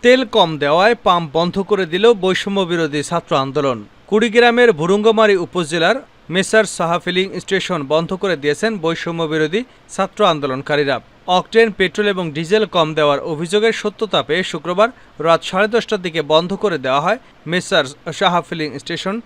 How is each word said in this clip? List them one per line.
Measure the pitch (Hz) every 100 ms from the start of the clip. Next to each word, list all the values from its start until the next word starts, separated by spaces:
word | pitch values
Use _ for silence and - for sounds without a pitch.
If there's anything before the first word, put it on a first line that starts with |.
তেল | 240 254 240
কম | 220 170 151
দেওয়ায় | 143 165 208 240
পাম্প | 202 175 160
বন্ধ | 156 175 190
করে | 190 202 175
দিল | 180 220
বৈষম্য | 220 185 180 - 196
বিরোধী | 180 175 160 147
ছাত্র | 139 175 - 147
আন্দোলন। | 135 135 139 113 104 - -
কুড়িগ্রামের | 208 233 226 240 240 240
ভুরুঙ্গমারী | 156 165 202 214 220 214 196
উপজেলার | 175 180 151 170 170 254 - _ -
মেসার্স | 170 190 220 202 -
সাহা | 165 175
ফিলিং | 180 175 190 175
স্টেশন | - 190 - 175 135
বন্ধ | 156 170
করে | 185 196 160
দিয়েছেন | 147 143 220 214
বৈষম্য | 156 165 170 165
বিরোধী | 160 156 156 196 254 - -
ছাত্র | - 190 - 202
আন্দোলনকারীরা। | 156 139 131 143 147 143 123 - _ -
অকটেন, | 180 - 220 226
পেট্রোল | 196 185 - 208
এবং | 185 170
ডিজেল | 143 165 214 202
কম | 180 156
দেওয়ার | 156 147 143
অভিযোগের | - 151 170 208 226
সত্যতা | 220 208 - 214 165
পেয়ে | 131 165
শুক্রবার | 185 165 165 180 226 - - -
রাত | 156 165
সাড়ে | - 185 208
দশটার | 226 - 214
দিকে | 175 160
বন্ধ | 147 156 175
করে | 196 208 156
দেওয়া | 131 135
হয় | 165 220 - - 151
মেসার্স | 180 - 180 135 147 -
সাহা | 156 190 175
ফিলিং | 170 170 151 131
স্টেশন। | - 170 185 220